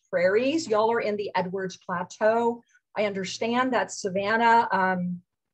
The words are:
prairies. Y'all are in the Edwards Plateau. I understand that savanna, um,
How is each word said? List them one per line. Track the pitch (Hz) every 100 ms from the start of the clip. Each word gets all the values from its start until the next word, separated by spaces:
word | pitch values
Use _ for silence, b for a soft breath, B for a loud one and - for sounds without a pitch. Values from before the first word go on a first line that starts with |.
| _
prairies. | 185 180 208 262 320 220
Y'all | 214 226
are | 233
in | 214 208
the | 196
Edwards | - 180 190 185 -
Plateau. | - 180 - - 214 226 233 240 b b _
I | - 208
understand | 196 185 - 226 240 254
that | 233 190
savanna, | - 196 185 202 226 233 233 233
um, | 190 185 185 180 180 _ _ _